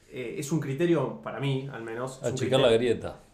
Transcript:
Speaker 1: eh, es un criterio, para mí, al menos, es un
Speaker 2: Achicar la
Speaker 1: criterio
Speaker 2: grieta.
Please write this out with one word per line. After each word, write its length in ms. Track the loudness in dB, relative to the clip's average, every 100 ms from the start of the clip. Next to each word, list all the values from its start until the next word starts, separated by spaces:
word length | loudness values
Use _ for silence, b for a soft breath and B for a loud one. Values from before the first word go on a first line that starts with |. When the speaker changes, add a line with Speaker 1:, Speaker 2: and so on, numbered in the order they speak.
| -16
Speaker 1:
eh, 260 | -10 -8 -6
es 140 | -2
un 80 | -2
criterio, 600 | -2 0 2 2 0 -6
para 180 | -10 -4
mí, 300 | -2 -2 -4
al 120 | -10
menos, 340 | -8 -8 -8 -4
es 100 | -4
un 40 |
Speaker 2:
Achicar 260 | 0 2 6
la 80 | 6
Speaker 1:
criterio 240 | 6 4
Speaker 2:
grieta. 260 | 0 -4 -12 -14